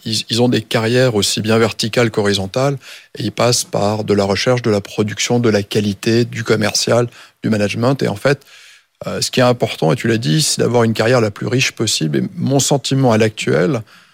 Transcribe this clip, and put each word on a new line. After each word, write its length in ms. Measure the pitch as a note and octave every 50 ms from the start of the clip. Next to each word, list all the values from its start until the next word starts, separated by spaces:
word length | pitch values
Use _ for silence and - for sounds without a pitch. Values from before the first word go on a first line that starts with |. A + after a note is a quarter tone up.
| -
ils, 200 | A#2 A2 G#2+ - -
ils 140 | A#2+ A2 A#2+
ont 80 | B2
des 100 | A#2+ A#2
carrières 540 | G#2+ - - B2 A2 A2+ A#2+ B2+ C3 B2+ G#2+
aussi 260 | G#2 G2 - - -
bien 160 | G#2 G#2+ A2+
verticales 540 | A2+ A2+ G#2+ - - - A2 - B2+ A#2+ A2
qu'horizontales, 680 | - - G#2 G2+ G2+ F#2+ F#2+ F#2+ - B2+ C3 C#3+ C#3+ C3 - - - - - _ - -
et 40 | -
ils 100 | G#2 -
passent 320 | - A#2 A#2 A#2+ - -
par 400 | - - G#2+ G2+ G2+ G#2+ G#2+ G#2+
de 80 | G#2+ G#2
la 120 | G2+ G2
recherche, 360 | G2 G2+ F#2 - B2+ B2+ B2
de 100 | A#2+ A#2
la 120 | G#2 G2+ G2
production, 560 | - - - G#2+ G#2+ G#2+ G#2+ - - B2 A#2+
de 100 | A#2 A#2
la 140 | G#2 G#2 G2+
qualité, 640 | - - A2 G#2 G#2 G2 - - A#2 A2+ A#2 A#2+
du 180 | A#2 A#2 A#2 A2+
commercial, 640 | - A2+ G#2+ G#2+ G#2 - - - - A#2 A#2 B2 A#2+ - - - - _ _ -
du 60 | A#2
management. 540 | A2 G#2 G#2 G2+ - A2 A#2 B2 C#3 C3 B2+
Et 60 | A#2+
en 80 | G2+
fait, 260 | G2 - C3 D3 - _ - - - - - - - _ _ _ _ -
euh, 160 | - G2 F#2+ -
ce 80 | -
qui 100 | - -
est 20 | B2+
important, 500 | B2 B2 - - - - - - D#3+ D3
et 40 |
tu 120 | A#2 - A2+
l'as 100 | A2+ A2
dit, 240 | A#2 D3 D#3 D#3 D3+
c'est 180 | - - -
d'avoir 240 | A#2 A#2 A#2 B2 A2+
une 80 | A2+ A2
carrière 300 | - A2 A2+ B2+ B2 A2
la 80 | A2
plus 160 | - - -
riche 260 | A#2 A#2 C3 C#3 - -
possible. 460 | - A#2 G#2+ - - D#3 D#3+ C#3+ C3+
Et 40 | B2 - -
mon 240 | - B2+ B2 C3+ C#3
sentiment 520 | B2+ - D3 C#3 - - C3 C3+ C3+ B2 A2
à 40 |
l'actuel, 640 | A2 A2+ A2+ - - - - - D3+ E3+ F#3 C#3+ A2+ A2 - - - - _